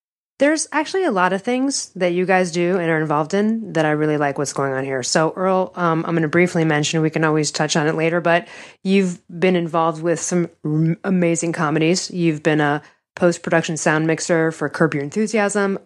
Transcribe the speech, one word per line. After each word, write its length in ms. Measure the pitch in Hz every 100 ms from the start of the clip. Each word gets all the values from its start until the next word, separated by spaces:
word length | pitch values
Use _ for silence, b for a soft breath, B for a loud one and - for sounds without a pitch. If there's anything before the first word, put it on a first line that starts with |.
| _ _ _ -
There's 280 | 277 311 -
actually 320 | 285 311 370
a 80 | 370
lot 200 | 196 180
of 120 | 190
things 460 | 196 247 269 269 -
that 240 | - 180
you 120 | 175 185
guys 260 | 185 185
do 280 | 165 175 185
and 100 | 165
are 100 | 160
involved 360 | 156 151 151 196
in 380 | 214 226 208
that 120 | 160 156
I 60 |
really 260 | 151 151 147
like 220 | 147 139
what's 120 | 139
going 220 | - 139
on 100 | 131
here. 200 | 135 135
So, 280 | 120 170 160 -
Earl, 380 | 185 185 185 -
um, 280 | 175 165 165
I'm 80 | 170
gonna 120 | 156
briefly 380 | 170 180 170 160
mention, 380 | 147 151 165
we 80 | 156
can 120 | 160
always 280 | 160 151 147
touch 240 | - 151 170
on 100 | 151
it 80 |
later, 260 | 160 165 170
but 280 | 175 170 B B B B
you've 380 | 190 196 190 175 -
been 280 | 175 185 180
involved 460 | 170 165 160 156
with 180 | 170 160
some 300 | - 175 170 _ 156
r-, 320 | 156 160 165
amazing 500 | 196 185 170 165 170
comedies. 560 | 165 156 156 156 180 -
You've 320 | 185 170 151
been 200 | 156 151
a 200 | 147 147 B B _ -
post-production 600 | 180 170 - 170 160 160
sound 300 | - 156 160
mixer 440 | 160 - 170 160
for 180 | 160 147
Curb 260 | - 160 147
Your 80 |
Enthusiasm, 720 | 143 202 214 220 202 202 196 196